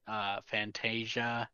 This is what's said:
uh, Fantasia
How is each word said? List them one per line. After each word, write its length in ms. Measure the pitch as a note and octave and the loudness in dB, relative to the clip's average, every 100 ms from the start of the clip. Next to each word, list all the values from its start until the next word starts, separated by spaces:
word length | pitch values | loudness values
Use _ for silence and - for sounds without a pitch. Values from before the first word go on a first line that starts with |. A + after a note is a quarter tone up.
| - | -4
uh, 360 | G2 G2+ G2+ | -2 0 -2
Fantasia 1040 | - G#2+ G#2 - A2+ A2+ A2 A#2+ A#2 A#2 A#2 | 0 0 0 0 0 0 0 0 2 0 -2